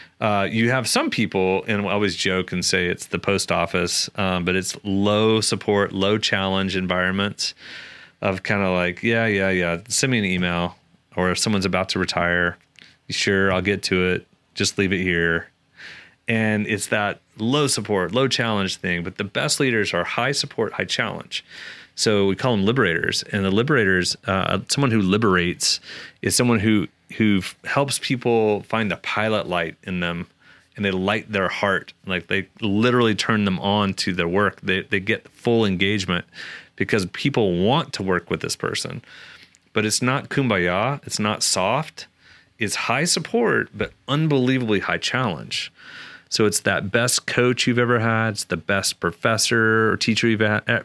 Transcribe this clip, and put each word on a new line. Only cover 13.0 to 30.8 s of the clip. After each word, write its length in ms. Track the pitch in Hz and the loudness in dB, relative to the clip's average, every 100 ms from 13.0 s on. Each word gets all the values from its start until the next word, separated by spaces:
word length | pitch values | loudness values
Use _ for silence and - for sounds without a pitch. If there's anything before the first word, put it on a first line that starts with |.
| - | -8
"Sure, 420 | - - 98 98 | -4 0 2 2
I'll 80 | 92 | 2
get 220 | 92 98 | 0 -2
to 200 | - 92 90 | 0 0 0
it. 200 | 90 - _ _ - | -2 -6 _ _ -4
Just 240 | 98 - | -2 0
leave 120 | 95 | 0
it 100 | 92 | 0
here." 480 | 92 85 85 82 - _ _ - - - - _ - | 0 0 0 0 -4 _ _ -20 -18 -18 -20 _ -2
And 400 | 113 110 107 107 | 0 2 0 -2
it's 180 | 104 - | -4 -2
that 340 | 107 104 - _ - | -2 -2 -4 _ -6
low 260 | 110 143 139 | 0 2 0
support, 460 | 123 104 101 87 | -2 0 0 0
low 160 | 113 135 | 0 0
challenge 480 | - 117 104 95 - | 0 0 0 -2 -4
thing. 280 | 90 87 | -4 -4
But 140 | 87 - | -4 -6
the 60 | |
best 360 | 101 123 143 - | -6 -4 -2 0
leaders 360 | 135 113 98 87 | 2 2 0 -2
are 80 | |
high 280 | 87 - 123 | -2 -2 -2
support, 420 | 139 143 - 107 | -2 -4 -4 -4
high 120 | - 95 | -4 -4
challenge. 580 | - 113 87 - - - - - - - - | -2 -4 -6 -10 -12 -12 -16 -18 -18 -16 -2
So 320 | 117 104 98 | 2 4 2
we 80 | 95 | 2
call 200 | 131 110 | 0 2
them 100 | 98 | 4
liberators. 560 | 127 98 80 82 - - | 4 2 2 0 -2 -2
And 120 | 104 | -2
the 60 | 95 | 2
liberators, 640 | 98 135 139 98 92 87 - - | 2 2 2 4 2 2 -2 -2
uh, 320 | 95 92 95 - | 0 0 -2 -2
someone 240 | - 139 | 0 2
who 100 | 110 | 2
liberates 800 | 95 104 110 92 87 80 - - - - - - | 4 4 4 4 2 -2 -2 -2 -6 -16 -18 -6
is 140 | - - | -2 2
someone 240 | 123 113 | 2 4
who, 280 | 107 107 80 _ - - | 4 2 0 _ -10 0
who 220 | 110 98 | 2 2
f-, 160 | - - - | 0 -8 -2
helps 320 | - 139 - | 0 0 -2
people 640 | - 127 123 113 110 104 | -2 -2 2 4 4 0
find 300 | - 110 107 | 0 -2 0
the 60 | 92 | -4
pilot 500 | - 104 110 107 - | -4 -2 0 0 0
light 280 | 87 82 - | -2 -2 -6
in 180 | - 90 | -6 -4
them, 260 | 87 85 87 _ - - _ | -2 -4 -8 _ -20 -20 _
and 100 | - | -4